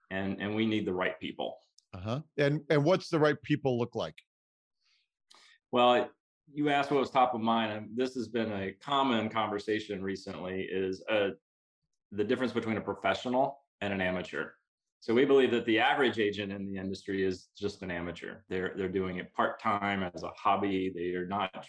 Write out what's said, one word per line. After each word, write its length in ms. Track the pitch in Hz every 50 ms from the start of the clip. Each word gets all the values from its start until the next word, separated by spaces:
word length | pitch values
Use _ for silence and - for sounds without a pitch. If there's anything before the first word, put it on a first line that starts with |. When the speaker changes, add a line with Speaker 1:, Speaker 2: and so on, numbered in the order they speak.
| _ -
Speaker 1:
and, 300 | 95 95 98 98 98 -
and 140 | 98 104 107
we 100 | 110 113
need 220 | 110 110 107 98
the 60 | 98
right 280 | 90 92 90 82 - -
people. 380 | - - 78 78 62 - - - _ _ _ _ _ _
Speaker 2:
Uh-huh. 280 | - 92 95 110 120 147 - _ _ 143
And, 240 | 143 143 147 151 - -
and 120 | 160 147
what's 280 | 143 165 190 185 - -
the 80 | 170 151
right 180 | 151 151 147 -
people 360 | - - 147 - - 135 123 117
look 160 | 120 117 -
like? 200 | 110 87 78 - - - _ _ _ _ _ _ _ _ _ _ _ _ _ _ _ _ _ _ _ _ _ - - - - - _ _ _
Speaker 1:
Well, 360 | - 123 123 123 123 120 - - - _ _ _ _ _ _ 156
you 160 | 139 147 147 147
asked 200 | 143 143 139 -
what 100 | 147 139
was 100 | 123 -
top 240 | - 135 127 127 123
of 60 | 113
mind, 320 | 113 113 113 113 113 107
and 160 | 107 107 107 98 110
this 200 | 123 131 127 131
has 140 | 127 110 113
been 240 | 123 117 110 107
a 200 | 104 98 95 95 95 -
common 460 | - 143 143 139 139 131 117 110 110 107
conversation 720 | 113 110 107 101 101 101 - - 107 104 - - 101 92
recently, 600 | 95 98 98 95 - 98 92 - 90 92 95 95
is, 400 | 92 - 92 95 95 95 95 95 - -
uh, 200 | 110 104 101 95 - - _ _ _ _ _ _ _ _ _ _ _ _ _ -
the 120 | 101 101 104
difference 280 | 107 123 117 131 117
between 240 | 110 117 110 113 110
a 40 | 98
professional 760 | 85 101 101 - - 98 98 - - 123 127 127 139 139 - - _ _ _ -
and 120 | 101 101
an 80 | 98 95
amateur. 500 | 92 92 92 90 85 - 71 76 78 - - _ _ _ _ _ _ _ _ _
So 120 | - -
we 120 | 113 123 139
believe 260 | 135 139 135 127 110
that 160 | 120 113 -
the 120 | 120 107 110
average 400 | 123 139 147 147 131 117 104 113
agent 320 | 104 104 95 101 104 98
in 140 | 101 101 98
the 120 | 98 98 95
industry 440 | 95 98 95 - - 101 98 98 95
is 240 | 95 92 90 - _ _
just 260 | - 101 101 - -
an 80 | 98 92
amateur. 480 | 87 85 87 87 82 - - 50 - - _ -
They're, 240 | 90 92 92 92 -
they're 120 | 98 95 90
doing 300 | 95 95 92 92 90 90
it 140 | 87 - _
part-time 680 | - 113 - - - - 113 101 101 101 101 98 95 92 90 -
as 80 | 82
a 80 | 87 85 -
hobby. 560 | - - 104 98 98 101 101 95 95 92 92 90
They 160 | 85 87 90 90
are 100 | 90 90
not 380 | 90 98 101 95 95 - - -